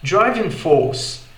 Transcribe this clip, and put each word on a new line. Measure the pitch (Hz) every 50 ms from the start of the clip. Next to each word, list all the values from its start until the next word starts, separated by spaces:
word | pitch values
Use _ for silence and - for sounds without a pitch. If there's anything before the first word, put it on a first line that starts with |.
| -
driving | - 175 202 226 247 240 233 214 190
force. | - - - 165 147 139 127 - - - - - - - - - -